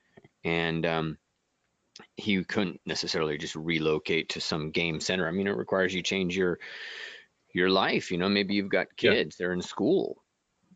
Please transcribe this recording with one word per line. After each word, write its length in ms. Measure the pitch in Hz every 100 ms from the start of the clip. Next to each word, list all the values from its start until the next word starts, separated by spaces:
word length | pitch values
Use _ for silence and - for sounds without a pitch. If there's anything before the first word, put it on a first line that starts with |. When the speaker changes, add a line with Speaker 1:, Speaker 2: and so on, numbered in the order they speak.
| _ - - _
Speaker 1:
and, 420 | 87 85 82 82 82
um, 320 | 82 80 76 _ _ _ _ _ _ _ - - -
he 280 | 110 95
couldn't 360 | 87 113 92 76 -
necessarily 520 | 78 85 90 78 73
just 180 | 80 82
relocate 720 | 80 82 78 76 - 82 76
to 100 | -
some 300 | - 82 78
game 300 | 87 85 78
center. 260 | - 92 87
I 60 |
mean, 160 | 92 98
it 80 | 101
requires 380 | - 95 92
you 80 | 92
change 340 | 87 98 90 92
your, 240 | 90 82 - - - - - - - _ _
your 180 | 90 92
life, 400 | 95 131 117 -
you 60 | 87
know, 100 | 92
maybe 260 | 101 95
you've 160 | 101 98
got 260 | 95 - -
Speaker 2:
Yeah. 140 | 113
Speaker 1:
kids, 220 | 101 80 -
they're 160 | 90
in 100 | 90
school. 600 | 90 - 104 185 50 - _ _ _ _ _